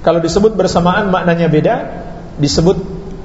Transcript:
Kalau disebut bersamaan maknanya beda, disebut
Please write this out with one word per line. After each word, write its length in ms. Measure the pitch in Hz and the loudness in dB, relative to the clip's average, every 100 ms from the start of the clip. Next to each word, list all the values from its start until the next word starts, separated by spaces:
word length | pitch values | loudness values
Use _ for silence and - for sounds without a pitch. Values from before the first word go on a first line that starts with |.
Kalau 160 | - 170 | 0 0
disebut 380 | 165 190 214 214 | 2 2 2 2
bersamaan 560 | 185 180 175 190 202 | 0 2 2 2 0
maknanya 340 | 185 170 170 170 | 0 0 2 2
beda, 280 | 151 160 247 - - - - - - | 2 2 0 -4 -10 -12 -14 -12 -4
disebut 400 | 147 - 165 196 - - - - | -2 2 2 2 -2 -10 -12 -12